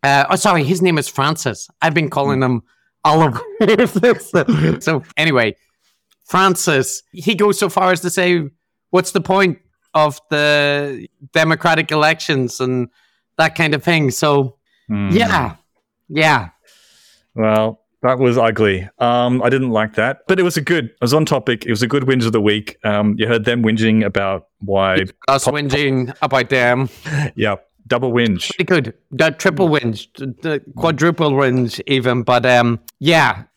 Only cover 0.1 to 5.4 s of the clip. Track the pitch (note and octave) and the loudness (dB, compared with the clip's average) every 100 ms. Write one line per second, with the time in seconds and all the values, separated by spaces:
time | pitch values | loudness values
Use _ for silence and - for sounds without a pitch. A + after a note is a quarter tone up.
0.1 | C#3 C#3+ F#3+ G#3+ F3 C3+ F3+ F3+ D#3+ C#3 | 2 2 0 0 0 0 0 2 0 -2
1.1 | - C#3 D#3 C3+ G#2 - _ E3 D#3 D#3 | -2 -2 -2 -6 -8 -14 _ -2 0 -2
2.1 | - C#3 C3+ C3 A#2+ - _ _ _ D3+ | -2 -2 0 0 -2 -6 _ _ _ 2
3.1 | D#3 D#3 A#2 A#4+ - D4 G#3+ B3 G3+ A#3+ | 4 4 0 -10 -2 2 4 2 2 2
4.1 | A3 - F3+ D3 D3+ D#3+ E3 - D#3 - | 0 0 -2 2 2 2 0 -2 -4 -4
5.1 | - D#3+ C3 | -2 0 2